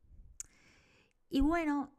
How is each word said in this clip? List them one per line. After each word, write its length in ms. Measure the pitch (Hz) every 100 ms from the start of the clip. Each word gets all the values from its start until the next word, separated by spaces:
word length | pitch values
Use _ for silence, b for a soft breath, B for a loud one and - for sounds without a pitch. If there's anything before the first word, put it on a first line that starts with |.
| - - - - B B B B B B B B -
Y 100 | 269
bueno, 540 | 277 339 311 285 285